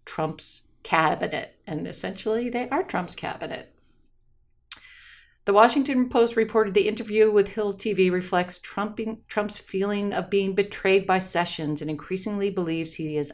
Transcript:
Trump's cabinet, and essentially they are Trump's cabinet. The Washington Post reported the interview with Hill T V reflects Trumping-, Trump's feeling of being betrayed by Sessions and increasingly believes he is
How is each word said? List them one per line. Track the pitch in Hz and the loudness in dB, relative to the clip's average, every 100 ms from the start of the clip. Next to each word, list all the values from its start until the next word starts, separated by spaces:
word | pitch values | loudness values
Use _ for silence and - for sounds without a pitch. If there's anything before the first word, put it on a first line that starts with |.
| - | -12
Trump's | - 156 156 - - - _ | -6 -4 -4 -6 -8 -12 _
cabinet, | - 160 156 - - 151 - _ - | -2 2 2 2 -4 -6 -10 _ -10
and | 156 175 | -8 -6
essentially | - 190 190 214 220 240 | -6 -6 -6 -2 -2 -2
they | 240 247 | -4 -2
are | 294 | -2
Trump's | 381 - 175 - | -2 -4 -4 -8
cabinet. | - - - - - _ _ _ _ _ _ _ _ _ - - - - - - _ _ - | -8 -8 -8 -12 -14 _ _ _ _ _ _ _ _ _ -10 -10 -10 -20 -20 -20 _ _ 4
The | |
Washington | 202 240 285 269 254 247 | 8 8 6 0 0 2
Post | 247 233 233 | 4 4 2
reported | 220 226 208 | 2 2 4
the | 196 190 | 4 2
interview | 208 208 214 220 | 0 0 4 6
with | 208 190 | 6 2
Hill | 220 208 | 0 -4
T | 196 220 | -2 -2
V | 185 185 | 2 4
reflects | 180 185 180 180 - | 2 0 0 0 -6
Trumping-, | - - 208 220 220 226 - | -10 -6 -6 -4 -8 -8 -6
Trump's | 214 208 - | -4 -4 -6
feeling | - 190 202 202 202 | -6 -4 -2 0 -2
of | 175 175 | -2 0
being | 196 190 190 | 0 2 0
betrayed | 202 - 196 196 185 | -2 0 4 4 4
by | 185 | 0
Sessions | 185 170 170 - 151 147 | 2 0 -2 -2 -4 -4
and | 151 | -4
increasingly | 151 - 185 214 202 196 | -6 -6 -4 -4 -2 -2
believes | 190 165 165 160 | -2 -2 -2 -4
he | - 156 151 | -6 -4 -2
is | 143 | -4